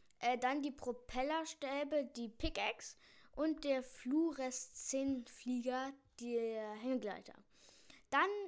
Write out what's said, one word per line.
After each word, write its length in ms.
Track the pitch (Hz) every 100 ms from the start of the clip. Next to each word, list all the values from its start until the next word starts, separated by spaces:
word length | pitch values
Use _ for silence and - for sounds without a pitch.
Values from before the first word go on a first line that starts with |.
| - _
Äh, 180 | 240 247
dann 240 | 254 285
die 100 | 285
Propellerstäbe, 1400 | 285 247 240 - 254 277 320 311 - 269 277 285 294 254
die 140 | 233 233
Pickaxe 680 | - 320 - 208 - - - - - -
und 320 | - 320 311
der 200 | 285 262
Fluoreszentenflieger, 2000 | 254 - 247 302 330 285 254 254 - - - 269 269 262 240 - 240 254 247 254 262 277 _ -
der 540 | 233 233 226 220 214
Hängegleiter. 600 | 214 247 254 208 175 196 - - - - - - - -
Dann 200 | 277 370 415